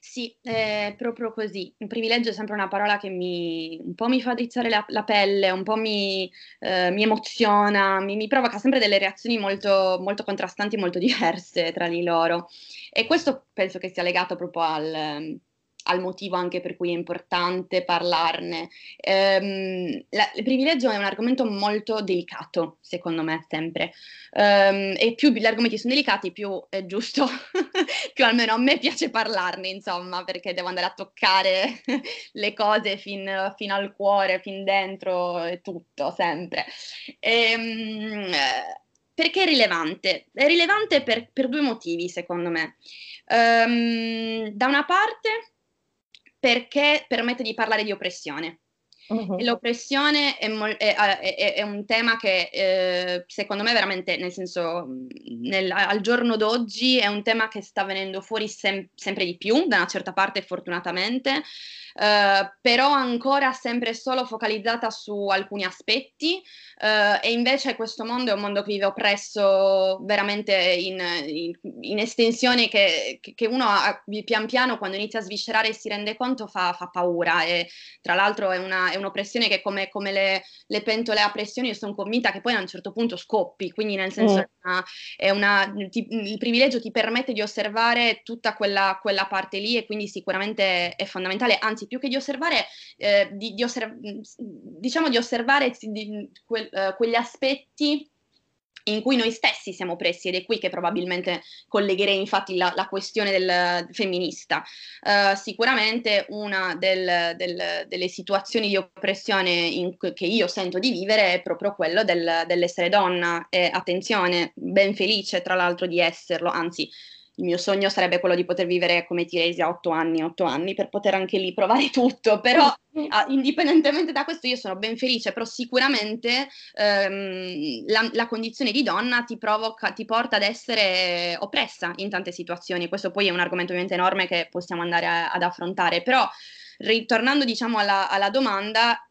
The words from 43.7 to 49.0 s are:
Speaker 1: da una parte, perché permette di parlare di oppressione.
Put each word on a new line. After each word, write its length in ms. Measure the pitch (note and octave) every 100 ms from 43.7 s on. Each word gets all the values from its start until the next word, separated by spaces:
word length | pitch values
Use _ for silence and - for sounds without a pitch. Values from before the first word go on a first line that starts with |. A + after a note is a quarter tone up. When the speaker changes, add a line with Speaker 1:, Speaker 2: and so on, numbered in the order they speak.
| A#3+ A#3 A#3 A3+ A3+ A3+ A3+ A3
Speaker 1:
da 160 | G#3 B3+
una 200 | C#4+ D4
parte, 680 | F4+ A4 A4+ A4 A4 - _ _ _ _ _ _ - _ _
perché 600 | B3 A#3+ A#3+ C#4+ D4 D4 -
permette 340 | A3+ A#3 B3
di 120 | A3+
parlare 320 | A3 A3 G#3+ G#3+
di 60 |
oppressione. 640 | G3 F#3 F3+ D#3 C#3+ E3 E3+ _ _ _ _